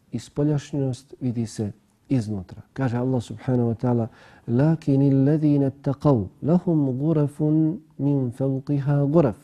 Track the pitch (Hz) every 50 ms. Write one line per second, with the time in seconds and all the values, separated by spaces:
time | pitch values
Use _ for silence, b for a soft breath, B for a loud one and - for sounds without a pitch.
0 | _ _ - 117 - - - - 147 151 151 143 - - - 143 135 131 127 -
1 | - _ - - 131 127 113 120 117 110 - - 110 101 - _ _ _ _ _
2 | _ - 139 127 107 104 107 98 90 - - - - _ - - 135 127 110 120
3 | 123 131 131 123 110 - 117 107 - - 127 123 120 117 113 - - 127 120 120
4 | 113 110 B B B B B B B - 117 123 143 156 165 160 - - 139 135
5 | 139 143 135 135 135 139 156 156 156 151 147 143 139 135 131 - - 147 135 -
6 | - 151 143 117 98 92 - - - 127 170 180 - 180 165 156 143 135 127 127
7 | 143 156 165 151 147 139 147 - 156 151 156 156 156 156 170 - - _ _ -
8 | 139 143 143 139 131 123 113 - 135 139 135 131 131 - 147 143 135 143 143 143
9 | 143 139 147 170 160 127 - -